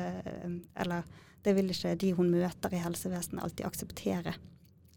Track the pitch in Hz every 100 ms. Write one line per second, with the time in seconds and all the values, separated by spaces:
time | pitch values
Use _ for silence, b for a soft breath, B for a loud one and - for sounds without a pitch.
0 | 180 185 180 - 175 175 175 - 185 170
1 | 165 B B B 208 196 190 180 175 170
2 | 190 175 180 170 175 - 196 180 170 175
3 | 185 180 175 - 175 - - - - -
4 | 202 185 165 170 - - - - -